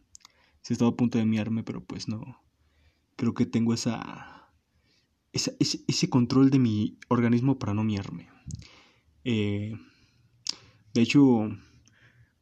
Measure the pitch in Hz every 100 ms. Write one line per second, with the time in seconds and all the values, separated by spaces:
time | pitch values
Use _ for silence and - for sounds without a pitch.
0 | _ - _ _ _ _ - 117 117 120
1 | 120 117 110 110 107 113 110 - - -
2 | - 110 127 - _ _ _ _ _ _
3 | _ - 117 113 120 117 113 113 127 113
4 | - - - - - _ _ _ _ _
5 | _ _ _ - - - 151 - - -
6 | - 131 120 131 135 135 120 104 110 -
7 | - 120 117 120 131 131 110 104 110 101
8 | 98 - - - - - - - _ _
9 | _ _ 127 110 104 101 104 117 - _
10 | _ _ _ _ - - - _ _ 120
11 | 117 147 139 117 107 101 - _ _ _
12 | _ _ _ _